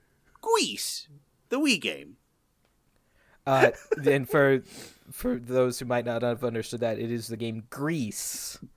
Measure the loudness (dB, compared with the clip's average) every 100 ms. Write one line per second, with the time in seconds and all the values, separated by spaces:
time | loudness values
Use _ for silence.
0 | _ _ _ _ 0 0 0 -4 -8 -8
1 | -12 -20 _ _ _ -2 2 2 -2 -6
2 | -10 -20 _ _ _ _ _ _ _ _
3 | _ _ _ _ 0 6 6 4 -4 0
4 | 4 4 4 4 6 4 0 -14 -18 -20
5 | -20 -6 -4 -4 0 2 2 0 -2 -2
6 | -2 -2 -2 0 -2 -4 -6 -4 -2 -2
7 | -4 -4 -6 -6 -6 -6 -10 -6 -4 -2
8 | -4 -6 -8 -8 -10 -12 -18